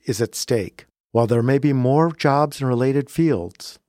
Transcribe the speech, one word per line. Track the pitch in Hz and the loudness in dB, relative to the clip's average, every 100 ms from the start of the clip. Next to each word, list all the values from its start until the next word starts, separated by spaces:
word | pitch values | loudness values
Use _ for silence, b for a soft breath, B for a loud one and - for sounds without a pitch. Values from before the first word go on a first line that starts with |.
| - | -8
is | 104 | -4
at | 117 | -4
stake. | - - 120 92 - - _ _ | -4 -4 -4 -4 -12 -20 _ _
While | 117 117 | 0 2
there | 117 | 2
may | 120 139 | 2 2
be | 147 | 2
more | 135 123 147 165 | 0 2 2 2
jobs | 160 147 139 147 - | 0 0 0 0 -2
in | 135 | -4
related | 120 131 139 135 | 0 0 0 -4
fields, | - 165 110 87 - - - | -2 0 0 -4 -12 -20 -20